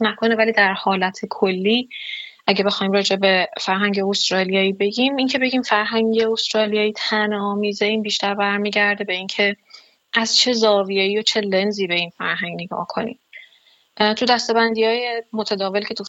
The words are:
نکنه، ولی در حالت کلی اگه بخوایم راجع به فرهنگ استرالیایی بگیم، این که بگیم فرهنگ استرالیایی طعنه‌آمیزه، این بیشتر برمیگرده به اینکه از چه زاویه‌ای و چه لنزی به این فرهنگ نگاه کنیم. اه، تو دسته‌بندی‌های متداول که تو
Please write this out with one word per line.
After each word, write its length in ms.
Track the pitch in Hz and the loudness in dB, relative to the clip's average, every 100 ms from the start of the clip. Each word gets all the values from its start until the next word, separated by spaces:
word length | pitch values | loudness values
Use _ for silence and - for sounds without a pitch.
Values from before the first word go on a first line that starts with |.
نکنه، 340 | 214 208 226 220 | -2 0 0 2
ولی 160 | 220 | 2
در 220 | 226 196 | 4 2
حالت 460 | 196 196 190 185 - 202 | 2 0 0 0 -4 -8
کلی 600 | - 196 185 196 240 247 - - - - - - | 0 0 2 2 2 -2 -12 -14 -14 -16 -6 -2
اگه 160 | 196 | 2
بخوایم 280 | 202 202 196 | 0 0 0
راجع 240 | 196 196 196 | 2 2 2
به 340 | 196 185 175 - | 4 4 0 -2
فرهنگ 400 | - 190 202 202 196 | -2 0 0 0 0
استرالیایی 680 | 196 - 185 185 190 190 | 0 0 0 0 2 0
بگیم، 420 | 196 202 226 262 277 | 0 -2 0 0 0
این 120 | 262 | 0
که 120 | 269 | 0
بگیم 220 | 254 254 | 0 0
فرهنگ 640 | 247 214 214 226 226 226 226 | 0 0 0 0 2 2 2
استرالیایی 600 | 226 - 220 214 214 214 214 | 0 -2 0 0 0 0 -2
طعنه‌آمیزه، 920 | - 214 208 208 202 202 208 202 208 | -2 0 0 -2 -2 -2 -2 0 0
این 160 | 220 | 0
بیشتر 340 | 208 - 202 202 | -2 -2 -2 0
برمیگرده 680 | 202 202 208 208 202 202 | 0 0 0 0 0 0
به 100 | 202 | -4
اینکه 440 | 185 190 - 202 208 _ - - _ _ 226 | -6 -4 0 0 -2 _ -20 -20 _ _ -2
از 220 | 226 - | 2 2
چه 160 | 254 | 2
زاویه‌ای 680 | 233 220 202 190 196 190 208 | 4 4 4 2 0 2 0
و 20 | |
چه 200 | 220 220 | 0 0
لنزی 460 | 202 190 208 202 185 | 0 2 0 0 -2
به 60 | |
این 160 | 175 175 - | -2 -4 -6
فرهنگ 440 | 165 170 175 170 | -6 -4 -6 -8
نگاه 240 | 175 - 175 | -8 -8 -6
کنیم. 300 | - 233 254 _ - - _ _ _ _ - | -6 -6 -8 _ -20 -20 _ _ _ _ 0
اه، 160 | 214 | 0
تو 120 | 214 247 | 2 2
دسته‌بندی‌های 1000 | 240 240 226 226 220 220 233 247 233 - | 2 2 2 2 2 2 0 -2 -6 -6
متداول 500 | 220 202 196 190 202 | -6 -4 -2 -2 -2
که 100 | 208 | -4
تو 100 | 220 | -10